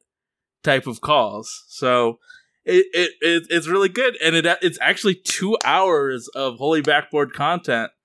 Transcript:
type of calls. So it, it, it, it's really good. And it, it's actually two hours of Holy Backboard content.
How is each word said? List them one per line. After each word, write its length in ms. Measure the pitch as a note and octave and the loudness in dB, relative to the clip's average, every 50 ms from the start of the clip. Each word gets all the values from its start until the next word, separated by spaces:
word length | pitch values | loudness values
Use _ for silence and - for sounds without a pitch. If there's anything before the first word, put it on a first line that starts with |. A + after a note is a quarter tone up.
| _ _ _ _ _ _ _ _ _ _ _ _ - | _ _ _ _ _ _ _ _ _ _ _ _ 0
type 240 | D#3 C#3 C3 - | 0 0 0 0
of 140 | C3 A#2 - | -4 -10 -8
calls. 600 | - - D3+ C#3 A2+ G#2 G2 G#2 A2+ - - - - _ | -2 2 2 2 2 0 -2 -10 -12 -14 -16 -18 -18 _
So 500 | - - C3+ B2+ B2 B2 A#2+ A#2 A#2 _ _ _ - - _ _ _ _ - | -10 -4 0 2 2 2 2 0 -2 _ _ _ -20 -20 _ _ _ _ -4
it, 200 | - F3+ F#3 F#3+ F#3+ - | 2 4 4 4 4 2
it, 180 | E3+ F3+ E3 - - | -2 -2 -2 -2 -2
it, 220 | - E3 E3+ E3+ E3 - | 0 0 0 0 -2 -2
it's 180 | E3 E3+ D3 | -2 -2 -2
really 220 | D#3 F3+ G3 G3 G3 | 0 0 0 0 0
good. 280 | F3+ A#3+ C4 B3+ A#3 - | 0 0 -2 -2 -2 0
And 140 | D#3 E3 E3 | 0 0 2
it, 100 | E3 D#3 E3+ F3+ - | 2 2 2 0 2
it's 160 | F#3 F3+ - - | 0 -2 -2 0
actually 340 | B2 D3 G3 - - G3+ F3+ | -2 -2 0 0 0 0 0
two 420 | - - - - - F#3 G3 A3+ - - | -2 -4 -6 -6 -4 -2 -2 0 0 2
hours 640 | C3 D3 F#3 F#3+ F#3+ E3+ D3 C#3 C3+ C3 B2 A#2 - | 2 2 2 4 4 2 2 0 0 -4 -6 -8 -10
of 280 | - C3 C3+ C3 A#2 | -8 -4 -4 -4 -4
Holy 240 | A2 C#3 D3+ E3 D#3 | -2 0 0 0 2
Backboard 520 | C#3 D3+ D3 D3 D3 - - D3 C#3+ B2 - | 2 2 2 0 0 -2 -2 -2 -2 -2 -4
content. 580 | - C#3+ D#3 F3 F3 - - B2 A2+ A2 - _ _ | -4 -2 -2 -2 -2 -2 -2 -2 -2 -2 -6 _ _